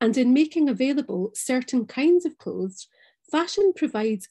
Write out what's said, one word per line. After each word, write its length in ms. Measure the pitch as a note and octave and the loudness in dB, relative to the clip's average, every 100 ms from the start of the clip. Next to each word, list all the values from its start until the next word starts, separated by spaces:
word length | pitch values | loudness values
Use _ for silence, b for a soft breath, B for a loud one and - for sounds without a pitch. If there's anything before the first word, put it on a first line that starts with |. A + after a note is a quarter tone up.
and 160 | A3+ B3+ | 0 2
in 160 | B3 | 4
making 360 | C4 D#4 E4 D4 | 4 2 2 0
available 640 | G#3+ C4 C#4+ C#4 F#3 G3 | 2 0 0 -4 -4 -6
certain 520 | - - B3+ B3+ B3+ A3 | -6 -4 -4 -2 -2 -2
kinds 380 | - D4+ F4 | 0 2 4
of 140 | E4+ - | 2 -6
clothes, 500 | - F3+ F#3+ F#3 - b b b _ | -10 -6 -8 -10 -20 b b b _
fashion 420 | D4+ E4+ - G4+ | -2 -2 0 0
provides 540 | - D4+ G#3+ A3 G#3+ - | 0 -2 -2 -2 -4 -8